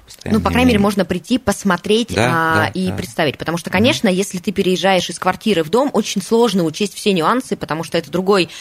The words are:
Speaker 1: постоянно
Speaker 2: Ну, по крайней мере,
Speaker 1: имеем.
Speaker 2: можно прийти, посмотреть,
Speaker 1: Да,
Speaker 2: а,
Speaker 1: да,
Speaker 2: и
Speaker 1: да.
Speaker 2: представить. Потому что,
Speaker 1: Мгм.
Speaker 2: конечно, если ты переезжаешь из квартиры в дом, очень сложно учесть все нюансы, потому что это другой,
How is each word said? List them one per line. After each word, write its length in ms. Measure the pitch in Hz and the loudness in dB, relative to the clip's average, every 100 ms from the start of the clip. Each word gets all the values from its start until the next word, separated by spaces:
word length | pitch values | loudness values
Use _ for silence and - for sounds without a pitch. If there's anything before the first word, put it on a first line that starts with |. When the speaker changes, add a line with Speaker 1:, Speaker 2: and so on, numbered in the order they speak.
Speaker 1:
постоянно 340 | - - - 220 | -20 -12 -2 0
Speaker 2:
Ну, 60 | |
по 60 | 190 | 2
крайней 140 | 233 254 | 4 4
мере, 80 | 214 | 4
Speaker 1:
имеем. 60 | |
Speaker 2:
можно 240 | 202 202 180 | 2 0 -2
прийти, 320 | 180 - 247 | -4 -2 -2
посмотреть, 720 | - 196 202 175 202 220 233 | -2 -2 0 0 2 0 0
Speaker 1:
Да, 140 | - - | 0 2
Speaker 2:
а, 260 | 165 165 160 | 2 2 2
Speaker 1:
да, 120 | 156 | 0
Speaker 2:
и 220 | 185 185 | -2 -4
Speaker 1:
да. 60 | 95 | -4
Speaker 2:
представить. 420 | 180 - 151 - | -6 -2 -2 -2
Потому 200 | - 170 | -4 -6
что, 120 | - | -2
Speaker 1:
Мгм. 80 | 185 | 0
Speaker 2:
конечно, 320 | 240 - 208 | 2 2 0
если 280 | 185 196 180 | 0 -2 -6
ты 140 | - | -4
переезжаешь 580 | 190 180 180 185 185 - | -2 0 2 2 2 0
из 80 | 165 | -4
квартиры 460 | 180 185 220 170 | -4 -2 0 0
в 60 | 156 | 2
дом, 200 | 220 277 | 0 2
очень 280 | 202 214 202 | 0 -2 -4
сложно 440 | - 226 233 185 165 | 0 2 2 2 0
учесть 280 | 151 208 | -2 -4
все 200 | - 208 | -2 0
нюансы, 420 | 190 160 240 - 202 | 2 2 0 -2 -6
потому 280 | - 151 | -4 -6
что 140 | 160 170 | -4 -4
это 140 | - | -2
другой, 380 | 175 190 202 - - | -2 2 2 2 -6